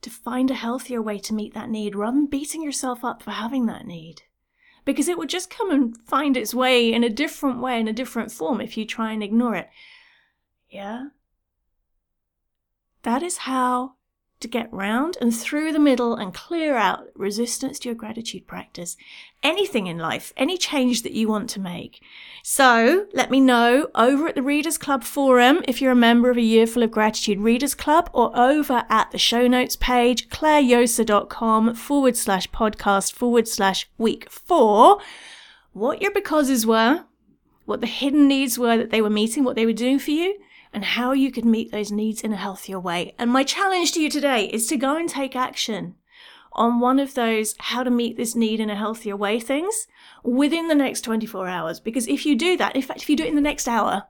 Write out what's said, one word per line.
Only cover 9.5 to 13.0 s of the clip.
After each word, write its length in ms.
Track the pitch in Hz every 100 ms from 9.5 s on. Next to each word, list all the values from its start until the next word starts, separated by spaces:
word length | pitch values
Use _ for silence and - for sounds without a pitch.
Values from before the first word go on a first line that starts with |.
| 196
it. 140 | - _ - - _ _ _ _ _ _ _
Yeah? 380 | 202 196 233 277 _ _ _ _ _ _ _ _ _ _ _ _ _ _ _ _ _ _ _